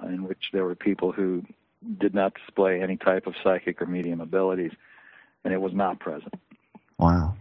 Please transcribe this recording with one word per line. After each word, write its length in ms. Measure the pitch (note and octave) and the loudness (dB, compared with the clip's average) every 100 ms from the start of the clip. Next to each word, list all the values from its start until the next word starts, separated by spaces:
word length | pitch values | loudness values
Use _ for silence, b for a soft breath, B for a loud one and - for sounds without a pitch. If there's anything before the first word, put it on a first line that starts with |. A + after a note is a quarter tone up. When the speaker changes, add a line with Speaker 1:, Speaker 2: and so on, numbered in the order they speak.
Speaker 1:
uh, 40 | - | -8
in 160 | F2+ F#2 | -8 -6
which 240 | F#2+ - | -8 -4
there 140 | G2 F#2 | -2 -2
were 100 | F2 | 0
people 380 | G#2 F#2+ F2+ | 0 0 0
who 320 | F2+ F#2 F2+ - - _ _ A#2 G2 | 0 0 -2 -6 -16 _ _ -10 -2
did 160 | G2+ | 0
not 200 | G2 F#2+ | 2 0
display 480 | - - - F#2+ F2+ | -2 -4 2 4 4
any 160 | F#2+ F#2+ | 0 0
type 300 | - F#2 F#2 | 2 2 -2
of 80 | F2 | 0
psychic 380 | G2 F#2 - E2+ | 2 2 0 -4
or 40 | F2 | -4
medium 340 | F2 F2 E2 | -2 -2 -4
abilities, 540 | E2 F#2+ F#2+ F#2 E2 - b b b b b b | -2 0 2 0 -4 -8 b b b b b b
and 100 | F#2 | -4
it 80 | F#2+ | -2
was 120 | F#2+ | 0
not 260 | F#2+ F#2+ - | 0 0 -2
present. 340 | F2+ D2 - - _ - _ - _ - | -8 -10 -12 -16 _ -20 _ -20 _ 2
Speaker 2:
Wow. 380 | E2+ F2 D#2+ - | 4 4 2 -2